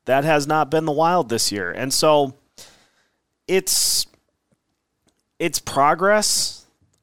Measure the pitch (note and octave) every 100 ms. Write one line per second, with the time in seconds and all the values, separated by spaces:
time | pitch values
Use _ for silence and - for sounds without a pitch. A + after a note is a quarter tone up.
0 | - C3+ D3+ D3+ C#3+ D#3 C#3+ D#3+ D#3+ D3
1 | E3 F3+ B2+ A2+ - G2+ F2 - C3 -
2 | D#3 D3 C#3 - _ - - _ _ _
3 | _ _ _ _ - F#3 F#3 - - -
4 | - _ _ _ _ _ _ _ _ _
5 | _ _ _ - E3+ - - C3+ C#3+ D#3+
6 | F#3+ G#3+ G#3 - - - - _ _ _